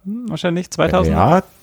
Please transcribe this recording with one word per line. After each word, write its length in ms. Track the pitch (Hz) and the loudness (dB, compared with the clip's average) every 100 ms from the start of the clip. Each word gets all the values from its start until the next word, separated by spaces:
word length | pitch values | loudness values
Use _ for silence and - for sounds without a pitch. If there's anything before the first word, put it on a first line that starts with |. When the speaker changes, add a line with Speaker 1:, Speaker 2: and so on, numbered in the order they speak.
Speaker 1:
Hm, 220 | 190 220 240 | -10 -10 -8
wahrscheinlich. 420 | 156 180 170 180 | -6 -4 -4 -6
Zweitausender? 480 | - 165 185 80 - | -2 0 2 2 2
Speaker 2:
Ja, 240 | 104 175 - _ | 4 2 0 _